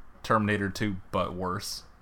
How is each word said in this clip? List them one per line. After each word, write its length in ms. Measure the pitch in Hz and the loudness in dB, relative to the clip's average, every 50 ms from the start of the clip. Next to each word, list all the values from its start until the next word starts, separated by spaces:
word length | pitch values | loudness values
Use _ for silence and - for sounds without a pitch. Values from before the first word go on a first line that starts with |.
| - - - - - | -16 -16 -16 -14 2
Terminator 460 | - 120 110 104 104 104 98 101 98 | 4 4 4 6 4 2 2 2 0
two, 280 | 95 - 113 107 95 92 - - | 0 0 0 0 -2 -4 -6 -2
but 220 | - 98 90 85 87 | 0 0 0 0 -2
worse. 500 | 90 92 90 90 104 - - - - - - - - | -4 -2 -2 -2 -2 -4 -6 -8 -10 -12 -16 -20 -20